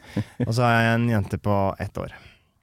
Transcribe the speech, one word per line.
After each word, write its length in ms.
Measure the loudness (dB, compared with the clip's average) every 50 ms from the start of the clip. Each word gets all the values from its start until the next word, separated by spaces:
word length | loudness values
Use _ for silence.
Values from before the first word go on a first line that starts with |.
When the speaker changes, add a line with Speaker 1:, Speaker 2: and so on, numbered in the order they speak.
| -8 -8 -8 -8
Speaker 1:
<laughs> 260 | -8 -8 -6 -4 -4 -2
Speaker 2:
Og 60 | 0
så 80 | 2 2
har 140 | 4 4 4
jeg 160 | 4 2 2
en 100 | 2 2 2 2
jente 300 | 0 0 -2 -4 -4 -2
på 140 | 0 0 2 2 0 0
ett 260 | -2 -6 -8 -6 -8
år. 160 | -10 -10 -12 -16 -20 -20 -20 _ _ _ _ _